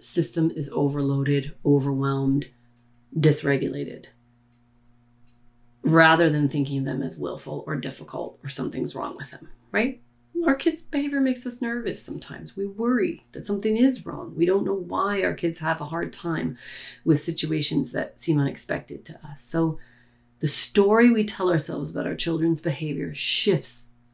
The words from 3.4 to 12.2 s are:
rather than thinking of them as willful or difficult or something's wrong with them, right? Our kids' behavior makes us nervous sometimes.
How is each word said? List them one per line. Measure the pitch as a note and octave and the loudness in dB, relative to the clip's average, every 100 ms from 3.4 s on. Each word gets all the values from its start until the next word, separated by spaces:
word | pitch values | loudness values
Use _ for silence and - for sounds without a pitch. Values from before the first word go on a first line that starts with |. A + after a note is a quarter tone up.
| D3 C#3 - C#3+ C#3+ - - _ _ _ _ - _ _ _ _ _ _ - _ - _ _ _ | 2 0 0 -4 -8 -10 -18 _ _ _ _ -20 _ _ _ _ _ _ -20 _ -20 _ _ _
rather | D#3+ D#3+ D#3+ E3 E3 | 4 6 8 8 6
than | D3+ C#3+ | 4 2
thinking | D3 C#3 C#3 | 2 -2 -2
of | |
them | C3+ - | -4 -4
as | - - | -6 -6
willful | - - C#3 D3 - | -8 -8 -8 -8 -6
or | |
difficult | D3 - - - - - - | -6 -6 -10 -12 -10 -10 -10
or | C#3 | -10
something's | - - - B2 | -6 -6 -4 -6
wrong | - - - | -6 -8 -8
with | C#3 | -12
them, | - - - _ | -14 -16 -20 _
right? | G3+ B3+ - _ _ _ E4+ E4 | -2 0 -4 _ _ _ -2 0
Our | |
kids' | C4+ E4+ D#4 | 2 0 -2
behavior | - C#4+ C#4+ C#4 | -4 -4 -2 0
makes | C4 B3 B3+ | 0 0 -4
us | A#3+ | -6
nervous | A#3+ A#3+ A3+ - | -4 -4 -6 -6
sometimes. | - D3+ | -6 -8